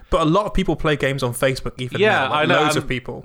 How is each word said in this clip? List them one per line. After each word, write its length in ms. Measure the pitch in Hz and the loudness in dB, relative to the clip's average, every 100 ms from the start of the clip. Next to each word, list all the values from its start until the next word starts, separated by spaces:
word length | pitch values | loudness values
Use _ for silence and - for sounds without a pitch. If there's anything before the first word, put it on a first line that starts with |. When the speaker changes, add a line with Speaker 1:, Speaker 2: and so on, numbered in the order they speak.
| - | 0
Speaker 1:
but 120 | 175 | 2
a 40 | 156 | 4
lot 200 | 190 208 | 2 2
of 60 | - | 0
people 200 | 185 156 | 0 0
play 200 | 160 147 | 0 0
games 260 | 135 139 | 0 0
on 100 | 123 | -2
Facebook 400 | 120 135 131 123 - | 0 -2 -2 -6 -8
even 200 | 127 175 | -6 0
Speaker 2:
Yeah, 80 | 214 | 2
Speaker 1:
now. 180 | 175 131 | 2 0
Like, 80 | 151 | 0
Speaker 2:
I 60 | 156 | 2
know, 160 | 170 | 2
Speaker 1:
loads 120 | 151 151 | 2 0
Speaker 2:
um, 40 | |
Speaker 1:
of 60 | - | -2
people. 320 | 127 - 127 | -6 -6 -12